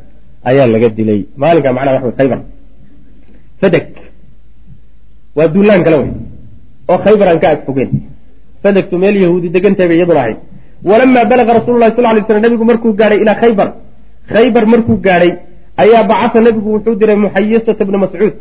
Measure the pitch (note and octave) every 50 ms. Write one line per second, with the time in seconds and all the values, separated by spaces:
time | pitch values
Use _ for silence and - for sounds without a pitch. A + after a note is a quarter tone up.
0 | - - - - - - - - - B2 C3 C#3 C3+ A#2 A2 A2 A#2+ A2+ G#2+ G#2+
1 | A2 A2 G#2 G2+ F2+ - - - C#3 E3 E3+ D#3 C#3 C3 B2+ B2+ C3+ C#3 C3 C3
2 | C3 A#2 A2 C#3 C#3 C3 A2+ G#2 - - - - - - - - - - - -
3 | - - - - - - - - - - - - F#3+ F#3+ E3 C#3 - - - -
4 | - - - - - - - - - - - - - - - - - - - -
5 | - - - - - - - C#3+ D#3+ E3 D#3 G3 G3+ G#3 G#3 F3 - - E3 C#3
6 | A2+ - - - - - - - - - - - - - - - - - F3+ F3+
7 | - G3 A3 G3 G3+ F#3 E3 D#3 - E3 D3+ D3+ - - C3 C#3 A#2+ - - -
8 | - - - - - - - - - - - - - G3+ G3 F#3+ D3 - F3+ F3
9 | F#3 G3+ G#3 G3 F#3 E3+ F3 F#3 E3+ F3+ E3 F#3 F#3 G3+ F#3+ F#3+ F3+ E3+ E3 E3
10 | F3+ E3+ D#3+ C#3+ B2 A2+ G#2 - - - - - - - - - - E3+ G#3+ B3
11 | C4+ C4 B3+ A#3+ A3+ G#3 B3+ B3 A#3+ A3+ A#3 A3 - A#3+ A#3+ A#3 A#3 A3 A3+ B3
12 | A#3+ A3+ A3 G#3+ G3 - G#3 G#3 A3+ A#3 A#3+ A3 A3+ A#3 A#3 A3+ - A3+ G3+ G3
13 | A3 G#3 G#3+ F3 D#3+ A3 G3+ - A#3 A#3+ G#3+ G3 E3+ D3+ - - - - - -
14 | - - - - - - - G#3 A#3+ C4 G#3+ A#3+ A3 A3 A#3+ A3+ A3+ A#3 A3 F#3
15 | F3 G3 F3+ F3 F3 F3 - - - - - - - - - - F3+ G#3+ A#3 A3+
16 | G#3 G3 G#3+ A3 A#3+ A#3 - A3+ A3+ A#3 A3 A3 G3 G#3+ G#3+ G#3+ G#3+ A3+ A#3 G3
17 | A3 G#3+ G#3 G#3 G#3 F#3 - F#3+ G#3+ G#3 A3+ A3+ A3 A#3 G#3 - G3+ G3 G3 G3
18 | G3 F#3 - - G#3+ F#3+ - -